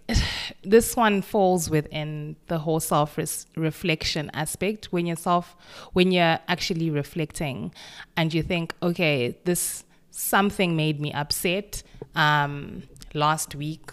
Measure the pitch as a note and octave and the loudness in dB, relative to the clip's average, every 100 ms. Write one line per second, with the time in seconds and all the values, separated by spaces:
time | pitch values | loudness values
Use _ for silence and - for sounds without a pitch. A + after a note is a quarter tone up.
0 | - A#3 - - - - - A3 A3+ - | 0 2 2 -2 -8 -10 6 6 6 2
1 | A3 G3+ F3+ A3 F#3+ F#3 D#3 D#3 D3+ D3+ | 2 2 0 2 4 4 2 0 0 -4
2 | D3+ D3+ D3+ D#3 - E3 D#3+ D#3+ - D#3+ | -6 -6 -8 -12 -6 -4 0 0 2 2
3 | D3+ - D#3 - - - D#3+ - F3+ D#3 | 2 -2 -6 -6 -10 -4 -4 -2 -2 -2
4 | - D#3+ D3 - D#3 - F#3 G#3+ - F3+ | -2 -4 -6 -6 -6 -4 -4 -4 -4 -2
5 | F3 E3 F#3 F3 E3+ - - - - F#3+ | -2 -4 0 0 0 -16 -20 -20 -4 2
6 | F#3 F3+ E3+ E3 - F3+ - E3+ E3 D3 | 4 6 4 2 0 -2 -2 -2 0 0
7 | C#3+ E3+ D#3 - D#3 G2+ E3+ - - - | -4 -4 -6 -4 -6 -6 -8 -12 -20 -18
8 | - - D#3+ D#3+ D#3 F3 E3 - F3+ E3+ | -10 -2 0 0 0 -2 -2 -2 -2 2
9 | E3 C#3+ A#2+ - - F3 - - - _ | 2 4 0 -2 -2 0 -2 -6 -14 _
10 | _ - - G3+ G3+ G3+ F3+ E3 D#3 D3 | _ -10 0 2 2 2 0 2 0 0
11 | D3 - D3 - F#3 F#3 G3+ - - - | -4 -4 -4 -2 -2 -2 -4 -12 -14 -18
12 | - E3+ D3+ D3 C#3+ C#3+ - - - - | -8 2 4 4 2 -4 -10 -14 -16 -20
13 | - D3+ D3+ D#3 - C#3+ D3+ D#3+ - | -10 0 2 2 -2 -6 -8 -8 -12